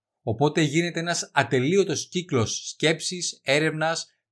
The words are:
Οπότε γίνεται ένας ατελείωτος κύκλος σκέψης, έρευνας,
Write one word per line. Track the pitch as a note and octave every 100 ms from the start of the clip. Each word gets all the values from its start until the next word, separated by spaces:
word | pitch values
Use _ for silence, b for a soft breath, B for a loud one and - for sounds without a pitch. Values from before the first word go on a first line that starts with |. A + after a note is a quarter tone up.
| _ _
Οπότε | A#2+ G2 D3 D#3+
γίνεται | D3 D#3 F3 E3
ένας | F3 E3 -
ατελείωτος | C#3+ B2+ C3+ C3+ G3 F#3 - -
κύκλος | F3+ F3 C3 G#2 - -
σκέψης, | - D3+ E3+ - F3+ E3 -
έρευνας, | - C#3+ D#3 D#3 D#3+ D#3+ - _ _